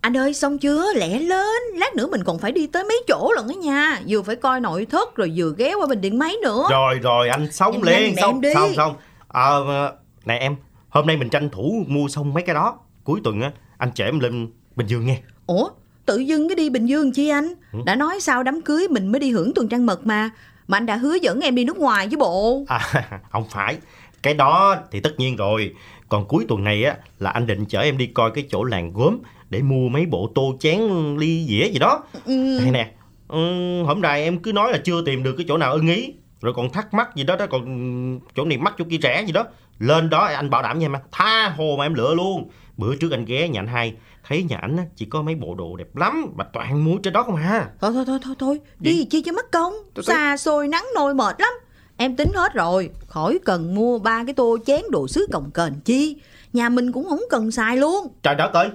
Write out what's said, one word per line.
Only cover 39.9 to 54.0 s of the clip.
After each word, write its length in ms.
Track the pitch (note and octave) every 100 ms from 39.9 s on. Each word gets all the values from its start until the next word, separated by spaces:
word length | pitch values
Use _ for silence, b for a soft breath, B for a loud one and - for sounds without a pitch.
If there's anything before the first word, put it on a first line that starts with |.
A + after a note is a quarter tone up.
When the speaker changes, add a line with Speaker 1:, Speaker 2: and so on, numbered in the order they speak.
| D#3 D#3+
Speaker 2:
đó 140 | D#3
anh 260 | G3+ C#3+ C#3+
bảo 120 | B2
đảm 160 | A2+ C#3
nha 80 | D#3+
em, 80 | C#3 -
tha 420 | - G3 A3 G#3+ D#3
hồ 180 | D#3 C#3+
mà 60 |
em 100 | C#3+
lựa 200 | D#3 A#2+
luôn. 360 | E3 F#3 F#3 - B B -
Bữa 200 | G#2+ C#3+
trước 160 | E3
anh 120 | C3
ghé 240 | A2 B2+ E3+
nhà 120 | A#2+
anh 60 | G2+
hai, 280 | B2 A#2 A2+ b b -
thấy 140 | D3+
nhà 140 | F3+ A2
ảnh 200 | G2+ D#3+
á, 80 | E3+ -
chỉ 100 | G#2+
có 160 | D#3
mấy 120 | D3+
bộ 200 | D#3+ F#2
đồ 220 | F#2 E2+ F2
đẹp 200 | E2+ -
lắm, 360 | F3+ D4+ C#4+ -
mà 80 | -
toàn 320 | A#2 A2+ C#3+
mua 120 | D#3 F#3+
trên 140 | F#3+
đó 100 | F#3
không 140 | B3 F3
à. 320 | D#3+ A3 A#2+ -
Speaker 1:
Thôi, 100 | G3
thôi, 100 | A#3 C4
thôi, 120 | C4+
thôi, 120 | C4 C4
thôi. 220 | C4+ D4 b b
Đi 180 | - E4+
Speaker 2:
Gì? 80 |
Speaker 1:
chi 180 | C#4 D#4
cho 100 | E4+
mất 180 | F4 B4
công. 220 | F4 E4+
Speaker 2:
Tôi, 320 | G#4+ G#4 - -
tôi 100 | E4
Speaker 1:
Xa 200 | D4 C#4+
xôi 320 | - D4+ D4
nắng 180 | E4 A#4
nôi 200 | A#4 C#4+
mệt 260 | C#4 - -
lắm. 120 | G#4 B4 - b b b
Em 180 | B3+ B3+
tính 160 | D4+
hết 200 | F#4+ F4
rồi, 360 | A#3 E3+ F#3 F3 - -
khỏi 300 | - D#3+ E4
cần 300 | - F#3 E3
mua 240 | F#3+ A#3
ba 260 | A#3+